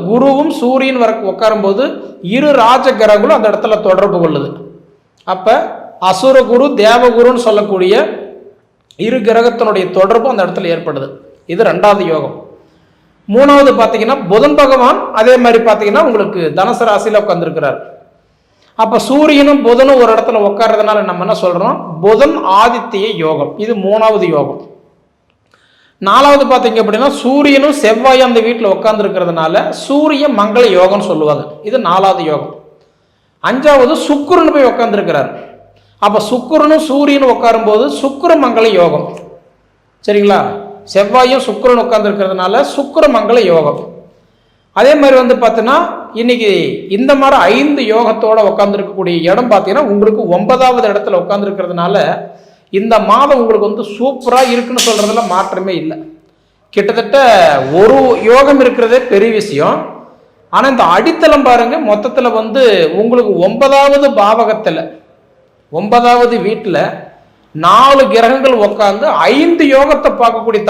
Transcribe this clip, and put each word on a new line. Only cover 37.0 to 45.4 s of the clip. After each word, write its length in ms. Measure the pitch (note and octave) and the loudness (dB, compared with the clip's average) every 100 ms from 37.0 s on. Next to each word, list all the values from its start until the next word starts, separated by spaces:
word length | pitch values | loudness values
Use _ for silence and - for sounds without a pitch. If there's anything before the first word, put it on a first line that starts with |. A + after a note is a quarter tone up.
| C#4+ C#4 C4 A3 | 0 2 0 2
உட்காரும்போது 500 | A#3 A3+ G#3 G#3+ C#4+ - | 0 0 0 0 0 -4
சுக்கிர 320 | C4+ - E4+ D#4 B3+ | -6 -2 0 2 2
மங்கள 220 | A3 A3+ F#3 | 0 0 2
யோகம். 260 | E3+ D3 - - - - _ _ _ _ _ _ - | 0 -2 -6 -14 -20 -20 _ _ _ _ _ _ -4
சரிங்களா? 340 | G3+ G3+ F3+ - - - - - | 0 2 0 -2 -8 -14 -20 -4
செவ்வாயும் 540 | F#3+ G3+ B3+ B3+ C4 - | -2 0 2 2 0 -4
சுக்கிரன் 360 | G3+ B3 A#3+ A3 | -2 0 0 0
உட்கார்ந்துருக்கிறதுனால 800 | A3 G3+ G3+ F#3+ F#3+ F#3 A#3 C#4+ - | -2 -2 -2 -4 -4 -2 -2 -2 -6
சுக்கிர 300 | C#4 D#4+ D4 A#3 | -4 -2 0 -2
மங்கள 240 | G#3 A#3+ F#3+ | 0 0 2
யோகம். 280 | E3 D3 - - - - _ _ _ _ _ _ G3 | 0 0 -4 -12 -20 -20 _ _ _ _ _ _ 0
அதே 140 | B3+ D4+ | 2 4
மாதிரி 140 | C#4 C4 | 4 4
வந்து 120 | B3 - | 2 0